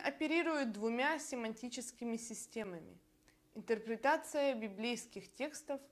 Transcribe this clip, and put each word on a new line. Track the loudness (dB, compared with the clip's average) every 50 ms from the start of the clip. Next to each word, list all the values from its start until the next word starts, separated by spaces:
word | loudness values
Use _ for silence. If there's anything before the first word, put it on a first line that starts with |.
| 0
оперирует | -2 0 0 0 4 4 4 4 4 4 2 2 2
двумя | 0 0 0 0 2 4 4 4 2 2
семантическими | -2 -4 -4 -2 -2 -2 -4 -4 -8 -8 -6 -6 -8 -8 -8 -6 -4 -2 -2
системами. | -2 -4 -6 -8 -8 -10 -8 -6 -6 -4 -4 -6 -8 -10 -12 -18 -20 _ _ _ _ _ -20 _ _ _ _ -14
Интерпретация | -8 0 0 0 0 2 -2 -2 2 4 6 4 4 2 0 2 4 4 4 4
библейских | 2 0 -4 -4 -2 0 0 0 -2 -4 -8 -10 -12 -12 -12 -6
текстов | -4 -4 -4 -4 -6 -6 -4 -6 -6 -6 -12